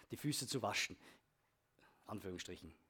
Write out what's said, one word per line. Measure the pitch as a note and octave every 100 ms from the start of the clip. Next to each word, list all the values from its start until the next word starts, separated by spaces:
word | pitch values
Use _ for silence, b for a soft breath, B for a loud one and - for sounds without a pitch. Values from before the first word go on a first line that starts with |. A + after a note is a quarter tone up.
| B
die | C#3
Füße | D3 C3+ A#2+
zu | C3
waschen. | G#2+ G#2 - - B B _ _ _ _ _ _ - - -
Anführungsstrichen. | G#2 F#2+ F2+ - F2+ D#2+ - _